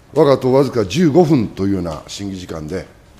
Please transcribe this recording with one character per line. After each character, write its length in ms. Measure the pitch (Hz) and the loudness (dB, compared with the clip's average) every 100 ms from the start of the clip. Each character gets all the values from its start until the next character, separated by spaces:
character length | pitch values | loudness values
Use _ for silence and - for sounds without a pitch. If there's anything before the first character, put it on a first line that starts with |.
| _ | _
我 100 | 143 | 2
が 140 | 147 127 | 4 4
党 160 | 127 | 4
わ 120 | 135 | 2
ず 60 | 135 | 2
か 140 | 120 | 0
十 240 | 98 120 175 | -2 0 2
五 160 | 139 | 4
分 240 | 160 151 101 | 4 2 0
と 180 | - 98 | -4 -2
い 40 | |
う 40 | 98 | -2
よ 20 | |
う 40 | |
な 200 | 85 76 - | -4 -8 -12
審 220 | - 101 | -12 -10
議 60 | 95 | -10
時 100 | 87 | -10
間 220 | 85 76 | -12 -10
で、 160 | 90 73 - - _ | -10 -10 -18 -20 _